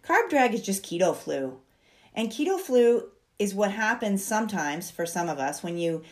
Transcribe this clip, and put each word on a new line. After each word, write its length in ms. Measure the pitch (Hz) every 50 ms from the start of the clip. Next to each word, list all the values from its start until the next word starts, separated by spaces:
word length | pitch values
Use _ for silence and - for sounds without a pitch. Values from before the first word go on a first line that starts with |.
| _
Carb 260 | - 330 415 480 -
drag 240 | 311 285 254 233 214
is 80 | 226
just 220 | - - 196 190 -
keto 320 | - 165 170 185 175 156
flu. 440 | - - 156 151 139 135 131 131 - _ _ _ _ _ _ _ _ _ _ _
And 160 | - 226 226
keto 300 | - - 302 349 381 359
flu 500 | 370 - 254 247 240 233 240 233 - - _ _ _ _ _ _
is 160 | 208 202 190
what 160 | 190 208 196
happens 520 | 196 220 220 214 233 226 233 208 196 196 -
sometimes 680 | - 226 214 226 208 196 175 156 147 143 160 185 -
for 140 | - - 170
some 220 | 165 - 180 175 170
of 120 | 151 139
us 240 | 135 139 - - -
when 140 | 175 170 170
you 260 | 170 170 165 160 160 -